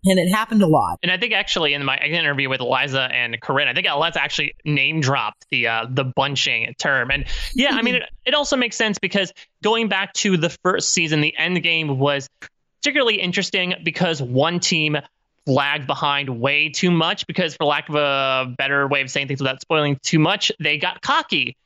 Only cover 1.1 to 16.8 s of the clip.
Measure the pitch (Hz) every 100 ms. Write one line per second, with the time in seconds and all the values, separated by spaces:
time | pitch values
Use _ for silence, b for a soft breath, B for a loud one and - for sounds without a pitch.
1.1 | 180 240 214 208 - 156 143 139 139 143
2.1 | 170 156 139 135 131 123 131 139 135 127
3.1 | 135 120 117 - 139 143 127 185 143 165
4.1 | 165 143 - 143 - 156 147 139 160 131
5.1 | 139 110 - _ 135 117 113 113 131 131
6.1 | 131 139 139 - 120 117 117 160 135 123
7.1 | 139 - B B - 277 - 240 247 -
8.1 | - - 294 285 269 240 - 220 202 190
9.1 | 202 180 - B _ 208 226 220 190 196
10.1 | - 208 185 165 - 180 190 - - 165
11.1 | 151 151 - 165 180 175 165 156 135 143
12.1 | 143 135 _ - _ _ _ 285 285 240
13.1 | 208 180 180 180 196 180 180 156 - 180
14.1 | 160 127 127 156 175 - 170 151 151 -
15.1 | _ _ _ - 135 139 151 135 139 147
16.1 | 139 135 120 131 143 156 -